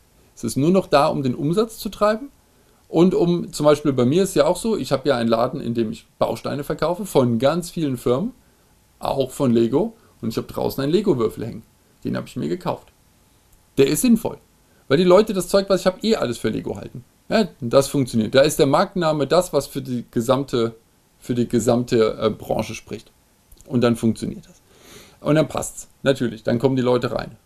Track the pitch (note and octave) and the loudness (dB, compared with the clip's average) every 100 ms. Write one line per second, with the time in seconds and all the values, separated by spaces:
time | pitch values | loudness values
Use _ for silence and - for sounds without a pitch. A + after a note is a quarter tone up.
0 | _ _ _ - A#2 C3 D3+ F#3+ F#3 - | _ _ _ -10 -6 0 2 2 2 2
1 | D3+ D3+ C3 A2 C#3+ F3+ A#3 - G#3+ - | 2 0 -2 -2 -2 0 -2 -6 -12 -2
2 | G#3 A3 C#4 _ _ _ _ _ - D#3+ | -2 -2 -6 _ _ _ _ _ -4 4
3 | F#3 - F3 F3 D#3 - G2 D3 D3+ B2+ | 4 4 2 0 -4 0 4 4 2 2
4 | B2 E3 F#3+ - D3 F3+ A3+ F#3+ B2+ C3+ | 2 2 2 2 2 0 -2 -4 -2 -2
5 | D3 B2 A#2 A2+ B2+ C#3+ A#2+ A#2 A2 A2+ | 0 0 2 2 0 -4 -4 -2 -4 -6
6 | - - A2 F#2 A#2 C3 C#3+ D#3+ D#3 F3+ | -12 -4 -4 -2 -6 -6 -6 -4 -2 -2
7 | G3+ D3+ B2 A2+ C3+ E3+ E3+ F3 D3 B2 | -2 2 2 2 2 0 -4 -4 -4 -2
8 | B2+ B2+ A3+ - _ _ _ _ _ - | 0 0 -2 -8 _ _ _ _ _ -8
9 | - - C3 - C3+ A#2 A#2 C3+ A3+ - | -4 -2 -4 -2 2 2 2 0 -2 -6
10 | _ _ A2+ A#2 A#2 - B2 - C#3 F3+ | _ _ -8 -6 -8 -4 -4 -4 -2 0
11 | G#3 C3 G#2+ - A2 A2 - _ _ _ | 0 0 -2 -4 -10 -12 -16 _ _ _
12 | A#2 B2 - B2+ D3 F3+ E3+ B2 - _ | -8 -6 -8 -8 -6 -6 -6 -8 -12 _
13 | _ _ _ _ _ _ _ - C#3 D3 | _ _ _ _ _ _ _ 2 2 2
14 | B3+ A3 - - _ _ _ _ - C#3+ | 2 2 0 -10 _ _ _ _ 0 2
15 | F3+ F#3 A3 F#3+ - G3 G3 F#3 F#3+ - | 6 6 6 0 0 0 2 0 0 -2
16 | G#3 G#3+ B2 A2+ A2 A2 A2 G2+ - B2 | 0 0 -2 -4 -4 -4 -6 -10 -12 -16
17 | - _ - G3+ G#3 - A#2+ C#3 C3+ C#3+ | -20 _ -2 0 0 -4 2 2 4 0
18 | B2 A#2 G2+ B2+ D3+ - C#3+ D3+ F#3 F#3 | 0 0 2 4 4 4 2 2 0 0
19 | D#3+ D3+ C#3+ D#3+ F3+ D3 - C#3 C3 B2 | 0 0 2 0 2 -2 -4 -6 -6 -8
20 | - B2 A2+ C3 C#3 B2 A2+ - _ _ | -4 -2 0 0 0 -2 -2 -4 _ _
21 | _ _ - A#2+ A#2 A#2+ A2+ A#2+ A#2+ A#2+ | _ _ -6 -2 0 0 2 2 2 2
22 | A2 - A2 G#2+ - - A2 A2 - G#2+ | 2 0 -2 -2 -4 -4 -4 -10 -12 -14
23 | - _ _ _ _ - - C3 A#2+ A2+ | -16 _ _ _ _ -20 -6 0 2 2
24 | A2+ G#2 A#2 - - _ _ _ - - | 0 -2 -6 -10 -16 _ _ _ -20 -20
25 | - _ D3 D#3 D3 - - - - _ | -20 _ 0 0 0 -4 -10 -12 -20 _
26 | C#3 C3 B2 A2 - A#2+ C3+ C3 B2 B2 | -4 -2 -4 -4 -4 0 2 2 0 0
27 | B2 A#2 - - | 0 -6 -8 -14